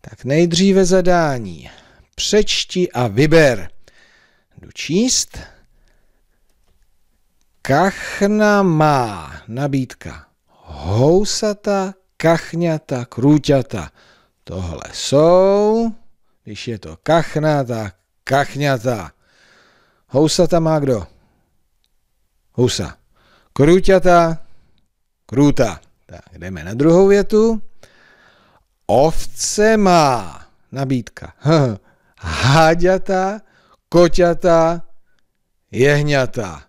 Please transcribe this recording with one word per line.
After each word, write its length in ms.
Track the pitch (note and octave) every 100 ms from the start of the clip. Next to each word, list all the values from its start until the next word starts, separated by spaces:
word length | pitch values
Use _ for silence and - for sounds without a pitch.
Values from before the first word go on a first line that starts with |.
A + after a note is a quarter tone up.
Tak 240 | - - B2
nejdříve 600 | D3+ F3 E3 G3 F#3+ F#3
zadání. 840 | F#3 F3+ F3 D#3 B2+ G2+ D#2+ - - _ _ _ -
Přečti 760 | - G#3+ G#3 - - F#3 F3+
a 160 | A#2+ A#2+
vyber. 640 | G2+ D#3 D#3+ D3 A#2 - - - _ _ _ _ _ _ -
Jdu 120 | -
číst. 640 | - - E3+ B3+ - - - - _ _ _ _ _ _ _ _ _ _ _ _ _ _ _ _ _ _ _ _ _
Kachna 1000 | - C#3 F#3+ - - - G3+ G#3+ G#3 G3+
má. 800 | F#3+ D#3 D3+ C#3 A#2 F#2+ D2+ D2+ -
Nabídka. 800 | A#2 C#3+ C3+ B2 - F2 D#2 _ _ _ _
Housata, 1300 | - D2 D#2 G#2+ C#3 F3+ G3+ - G#3+ G3+ - G3 F#3+ - _ _
kachňata, 880 | D#3+ E3 - E3 E3+ D#3 - B2+ A#2+
krůťata. 880 | - C3 D3+ C#3+ C#3 A#2+ G#2+ D2+ _ _ _ _ _
Tohle 400 | - F2 F2 D2+ -
jsou. 1000 | - - C#3 D#3+ F3+ F#3+ G3+ G#3+ A3 A#3 - - _ _ _
Když 240 | - G#2 -
je 120 | G#2+
to 180 | D#2+ D#2+
kachna, 600 | - E3 - D#3 D#3 D3
tak 320 | B2 A2+ G#2 - _ _
kachňata. 880 | - C3+ C#3 C3+ C#3+ C3 A#2+ A2+ D2+ _ _ _ _ _ _ _ _ _ _
Housata 520 | C3 D#3 - E3+ F3
má 200 | D#3+ D#3
kdo? 280 | C#3 A#2 F2 _ _ _ _ _ _ _ _ _ _ _ _ _ _
Husa. 440 | - B2 - D2+ - _ _ _ _ _
Krůťata, 840 | - D3 F#3 F#3 F#3+ F#3 F3 E3 D#3+ - - _ _ _ _ _ _ _
krůta. 540 | A2 D3 - A#2 E2+ _ _ _
Tak, 160 | F2 _ E2
jdeme 260 | F2 F#2
na 100 | E2
druhou 340 | A2+ D#3 E3+ G3
větu. 540 | G3+ F#3+ G#3+ A3+ A3 - - - _ _ _ _ _ _ _ _ _ -
Ovce 840 | A2+ D3+ - - - - - G#3+ A3
má. 640 | F#3+ F3 D3 A#2+ F2+ D2 - _ _
Nabídka. 640 | C3 C3+ C3 - - - _
<laughs> 400 | C#3 D#3+ C3 G2+ _ _ _ _
Háďata, 1200 | E2 D#2 A#2+ D3+ D#3+ E3+ F3+ F#3 F#3+ F#3 F#3+ G#3+ _ _ _ _ _
koťata, 920 | E3+ E3+ - F3 E3 F#3 E3 E3 E3+ - - _ _ _ _ _ _ _
jehňata. 920 | G2+ C#3 D3 D3 C#3+ B2+ - G2 D2